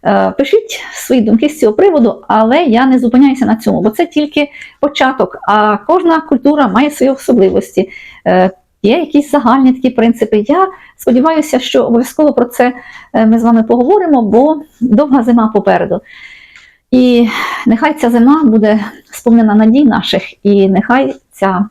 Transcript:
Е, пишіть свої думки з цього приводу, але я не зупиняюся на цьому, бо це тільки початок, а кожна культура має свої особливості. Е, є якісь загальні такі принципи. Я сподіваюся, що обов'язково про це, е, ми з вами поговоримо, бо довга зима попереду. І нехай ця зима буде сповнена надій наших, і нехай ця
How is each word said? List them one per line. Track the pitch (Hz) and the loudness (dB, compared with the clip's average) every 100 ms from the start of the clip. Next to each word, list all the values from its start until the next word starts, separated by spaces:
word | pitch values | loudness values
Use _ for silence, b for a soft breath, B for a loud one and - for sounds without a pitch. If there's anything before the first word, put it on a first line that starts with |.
| - | 0
Е, | 196 190 | 0 0
пишіть | - 285 440 - - - | -2 0 0 0 -14 -14
свої | - - 254 | -16 -2 0
думки | 214 220 294 | 2 0 0
з | 302 | 0
цього | 220 | -2
приводу, | 214 392 311 233 - - | 2 2 2 0 -2 -4
але | 214 220 285 | 0 2 2
я | 339 220 262 | 2 2 2
не | 262 | 2
зупиняюся | 240 247 277 262 226 | 2 4 2 2 -2
на | 220 | -2
цьому, | - 175 | -2 -2
бо | 190 | -2
це | 220 339 | -2 -4
тільки | 302 294 302 285 B B B | -2 -4 -4 -6 B B B
початок, | 285 294 262 262 - - - | -6 -2 -2 -2 -6 -4 -2
а | 208 214 208 | 0 0 -2
кожна | - 349 339 320 | 0 0 2 0
культура | 311 254 285 302 247 | 0 -2 0 0 0
має | 202 294 | 0 -2
свої | 294 269 | 0 -2
особливості. | 269 - 247 190 190 190 - 190 B B B 185 | -2 -2 0 2 0 -4 -6 -6 B B B -2
Е, | 185 185 - _ _ | 0 0 -4 _ _
є | 202 302 | -2 0
якісь | 302 294 285 | 0 -2 0
загальні | 294 226 262 262 | -2 0 2 2
такі | 254 254 | 0 -2
принципи. | 247 226 226 214 214 214 | 0 0 0 -2 -2 0
Я | 330 381 381 B _ | 0 0 -4 B _
сподіваюся, | - 247 302 320 302 254 | -2 0 2 0 -2 -4
що | 254 269 | -2 -2
обов'язково | 233 233 254 - 302 | 0 0 -2 0 0
про | - 240 | 0 -4
це, | - 247 247 B B B | -2 -2 -2 B B B
е, | - 220 | 0 2
ми | 226 | 2
з | |
вами | 226 226 | 2 2
поговоримо, | 226 240 247 415 349 269 | 2 0 2 0 2 0
бо | 214 214 285 311 - _ | 2 2 2 -2 -8 _
довга | 247 214 294 262 | 0 0 2 0
зима | 233 240 220 | 2 0 2
попереду. | 220 190 180 - 180 B B B B B B B B _ | 0 0 -2 -2 -6 B B B B B B B B _
І | 254 247 240 226 B B B - | 0 2 2 0 B B B -2
нехай | 220 302 | 0 -2
ця | 302 233 | -2 -2
зима | 233 240 302 | 2 2 2
буде | 277 220 214 214 208 B _ | 2 2 2 0 -4 B _
сповнена | - 240 233 220 208 | -6 2 2 4 2
надій | 220 254 294 | 2 4 2
наших, | 202 - 185 - - 202 | 0 -2 -6 -6 -6 0
і | 202 190 | 2 2
нехай | 190 - 254 269 - _ | 0 0 -2 -2 -6 _
ця | - 190 185 202 | -6 -4 -2 -6